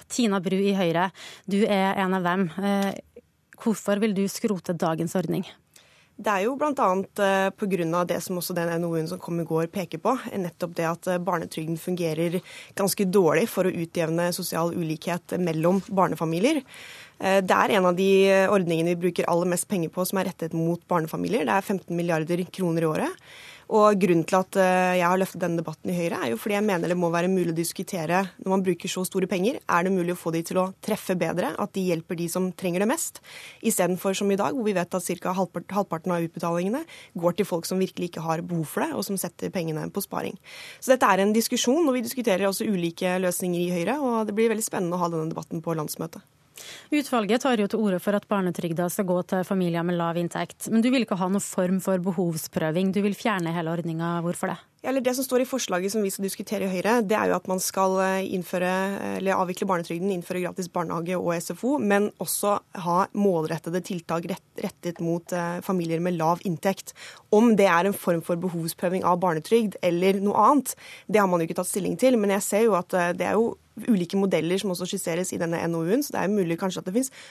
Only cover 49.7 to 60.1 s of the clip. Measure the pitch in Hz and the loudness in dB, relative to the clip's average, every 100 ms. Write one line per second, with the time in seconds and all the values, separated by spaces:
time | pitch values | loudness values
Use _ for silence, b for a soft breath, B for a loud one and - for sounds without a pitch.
49.7 | 170 170 175 170 170 170 170 170 - - | 0 0 0 0 -2 -2 -4 -8 -8 -2
50.7 | 220 233 262 214 185 185 196 - - 180 | 2 4 2 0 0 0 -2 -2 -2 0
51.7 | 185 185 190 180 175 175 160 - 185 160 | 0 0 0 0 0 -2 -2 -6 -2 -2
52.7 | 160 190 185 202 202 233 196 165 170 160 | 0 0 0 0 -2 -2 -2 -2 -2 -2
53.7 | 170 165 160 170 170 170 180 190 - - | -4 -4 -4 -2 -2 -2 -2 -4 -6 -12
54.7 | _ - 269 247 254 262 247 254 254 - | _ -4 -2 0 -2 0 0 0 -2 -2
55.7 | 180 190 220 196 - 196 - 202 202 190 | -2 -2 -2 -2 -2 -6 -6 -6 -4 -2
56.7 | 185 185 240 196 214 190 180 - 185 - | 0 2 2 2 2 2 0 -2 -4 -2
57.7 | - 190 190 190 190 190 185 170 185 180 | 0 2 2 2 0 -2 -4 -4 -2 0
58.7 | 185 190 196 202 196 190 190 180 180 196 | 0 -2 -4 -4 -2 0 0 0 -2 -2
59.7 | 175 170 170 190 | -2 -2 -4 -2